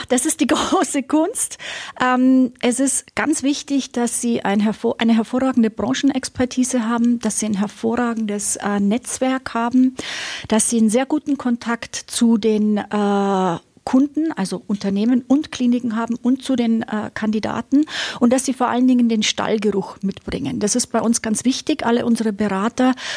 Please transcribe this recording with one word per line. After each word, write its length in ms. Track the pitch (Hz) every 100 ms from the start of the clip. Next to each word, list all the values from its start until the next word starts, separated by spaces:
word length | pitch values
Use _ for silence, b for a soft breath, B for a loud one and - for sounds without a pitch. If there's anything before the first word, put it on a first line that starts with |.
| -
das 180 | 247 311
ist 140 | -
die 80 | 262
<laughs> 0 |
große 560 | 285 - 349 - 285
Kunst. 560 | 247 311 339 494 - - B B B -
Ähm, 520 | 254 254 254 262 254 -
es 180 | 240 247
ist 360 | 269 - - -
ganz 280 | 247 311
wichtig, 480 | 269 285 - 277 -
dass 300 | - 240 -
Sie 220 | 240 233
ein 160 | - 202
hervor-, 340 | 208 208 233 -
eine 180 | 226 226
hervorragende 540 | 214 254 262 254 220
Branchenexpertise 1200 | - 214 262 277 262 - - 254 254 254 254 220
haben, 320 | 233 240 240
dass 200 | 220 -
Sie 60 | 214
ein 80 |
hervorragendes, 1040 | 196 208 - 226 240 240 226 214 208 202 -
äh, 240 | 202 202
Netzwerk 720 | 202 233 - - 262 262 262
haben, 420 | 233 233 254 262 254 B B B B B
dass 220 | 220 220
Sie 80 | 233
einen 120 | 220
sehr 160 | 226 269
guten 320 | 302 - 277
Kontakt 580 | 254 240 - 233 - -
zu 420 | - - 233 226
den, 400 | 226 214 214 208
äh, 800 | - 208 202 202 196 196 185 165 - _ -
Kunden, 460 | 262 285 294 320
also 320 | - 185 180 -
Unternehmen 600 | 202 202 196 220 254 -
und 240 | 269 -
Kliniken 460 | - 247 240 247 214
haben 180 | 226 233
und 260 | 240 262
zu 140 | - 262
den, 280 | 233 226
äh, 280 | - 214 214
Kandidaten 680 | - 220 214 214 - - 269 311 B B B
und 100 | 240
dass 140 | 262 262
sie 80 |
vor 160 | 247 240
allen 180 | 233 254
Dingen 220 | 247 233
den 140 | 226
Stallgeruch 760 | 214 - 202 220 208 196 190 -
mitbringen. 600 | 190 - - - - -
Das 160 | 208 247
ist 100 | -
bei 140 | 233
uns 200 | 220 233
ganz 220 | 226 214
wichtig. 420 | 247 269 - 302 -
Alle 200 | 233 233
unsere 260 | 233 226
Berater 640 | 202 208 190 214 - 254 247 B